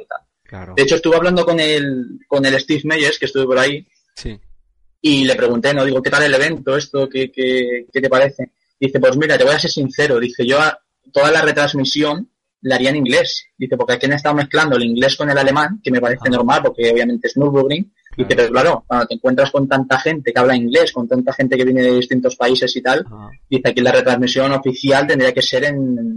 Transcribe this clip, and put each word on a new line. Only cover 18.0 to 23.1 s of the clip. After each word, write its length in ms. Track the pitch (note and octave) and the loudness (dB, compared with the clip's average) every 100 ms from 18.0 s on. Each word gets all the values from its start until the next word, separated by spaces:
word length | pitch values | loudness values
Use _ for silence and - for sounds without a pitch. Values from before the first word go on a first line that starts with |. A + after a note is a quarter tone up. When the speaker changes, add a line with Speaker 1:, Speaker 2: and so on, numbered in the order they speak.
| _ - | _ -4
Speaker 1:
Dice, 100 | B2 | 0
Speaker 2:
Claro. 60 | - | 2
Speaker 1:
"Pero 80 | A#2 | 2
claro, 320 | A#2+ D3 D#3 - | 2 2 0 -2
cuando 200 | B2 A#2 | -2 -2
te 60 | A#2 | -2
encuentras 360 | C3 B2+ C3+ | 0 2 2
con 160 | C#3+ C3+ | 0 0
tanta 320 | C3+ C3 C3 | 0 0 -2
gente 320 | D#3 D#3 C3+ | -2 -4 -2
que 80 | A#2+ | 0
habla 160 | B2 C3 | 2 2
inglés, 360 | A#2 C#3+ E3 | 2 2 2
con 120 | - A#2 | 0 -2
tanta 260 | B2+ B2+ | -2 -2
gente 240 | C3 C3 C3 | -2 0 0
que 80 | B2+ | 2
viene 160 | B2+ | 2
de 120 | B2+ B2 | 4 2
distintos 400 | B2 C3 B2+ - | 0 0 -2 0
países 360 | A#2+ B2+ B2+ B2+ | 0 0 0 -2
y 60 | |
tal", 220 | B2+ B2+ | -2 -2
Speaker 2:
Ajá. 240 | - | -2